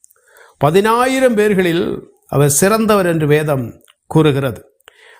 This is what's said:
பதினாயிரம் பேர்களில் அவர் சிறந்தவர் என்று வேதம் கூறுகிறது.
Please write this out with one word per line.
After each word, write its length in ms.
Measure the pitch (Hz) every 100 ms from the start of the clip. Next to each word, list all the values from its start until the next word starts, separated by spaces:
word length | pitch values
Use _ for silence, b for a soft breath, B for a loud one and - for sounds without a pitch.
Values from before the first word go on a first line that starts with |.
| _ b b b b b
பதினாயிரம் 800 | 143 185 220 233 254 262 254 208
பேர்களில் 640 | 214 190 180 165 - - - _ -
அவர் 240 | 135 143
சிறந்தவர் 560 | 143 190 220 220 202 175
என்று 200 | 165 147
வேதம் 580 | 151 156 135 117 - _ _ -
கூறுகிறது. 580 | 160 151 139 135 98 - _ - b b